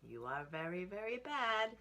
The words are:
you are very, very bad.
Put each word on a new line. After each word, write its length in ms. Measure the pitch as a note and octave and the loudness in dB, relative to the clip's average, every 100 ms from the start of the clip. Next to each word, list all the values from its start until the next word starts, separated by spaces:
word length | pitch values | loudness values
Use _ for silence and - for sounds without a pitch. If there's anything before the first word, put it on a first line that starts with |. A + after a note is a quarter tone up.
you 240 | A2+ A#2 | -10 -6
are 200 | A#2+ C#3 D3 | -2 -2 -2
very, 340 | D#3+ E3 F3 | -2 0 -2
very 320 | F#3 G3+ A3 B3 | -2 -4 -2 -4
bad. 540 | B3 C#4+ A#3 A3 A3 A3+ | -2 2 4 4 4 0